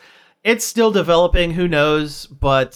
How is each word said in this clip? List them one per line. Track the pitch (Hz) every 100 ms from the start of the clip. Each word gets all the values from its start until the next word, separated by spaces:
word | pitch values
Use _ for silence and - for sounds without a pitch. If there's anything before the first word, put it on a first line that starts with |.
| - _ _ _
it's | 208 233
still | - 226 226
developing. | 196 165 170 175 180 170
Who | 165 175
knows? | 151 151 151 151 - -
But, | 139 139 135 127